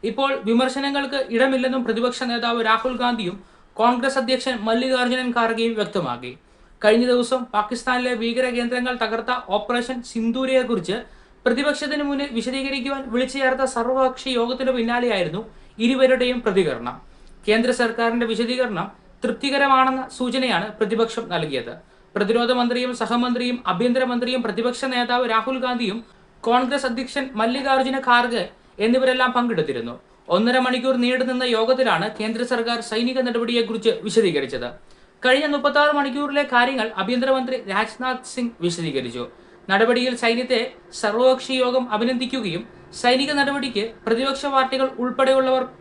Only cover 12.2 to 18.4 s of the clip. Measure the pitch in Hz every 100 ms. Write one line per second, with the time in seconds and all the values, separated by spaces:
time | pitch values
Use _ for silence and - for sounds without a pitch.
12.2 | 285 233 226 269 269 277 254 277 262 233
13.2 | 262 277 262 254 262 240 233 262 262 254
14.2 | 269 247 233 254 254 254 226 240 247 202
15.2 | 165 170 220 - - - 233 262 262 254
16.2 | 247 247 233 190 160 120 123 131 - -
17.2 | - - - 220 240 240 240 226 233 233
18.2 | 233 214